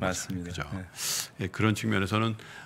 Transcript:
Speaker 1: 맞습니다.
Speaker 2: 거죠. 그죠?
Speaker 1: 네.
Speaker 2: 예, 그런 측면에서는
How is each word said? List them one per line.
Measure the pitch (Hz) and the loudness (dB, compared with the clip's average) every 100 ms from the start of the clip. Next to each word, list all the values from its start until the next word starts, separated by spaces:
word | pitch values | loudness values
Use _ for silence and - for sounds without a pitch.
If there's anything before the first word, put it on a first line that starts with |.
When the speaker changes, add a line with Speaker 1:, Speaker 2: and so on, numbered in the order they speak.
Speaker 1:
맞습니다. | 92 87 - 92 87 | 0 0 -2 -4 -4
Speaker 2:
거죠. | 85 | -6
그죠? | - 95 | -4 -6
Speaker 1:
네. | 92 - - - - - | -8 -6 -2 0 -2 -4
Speaker 2:
예, | 95 | -4
그런 | - 107 | 4 4
측면에서는 | 104 110 101 95 107 113 110 - - | 4 4 2 4 2 2 -2 -8 -16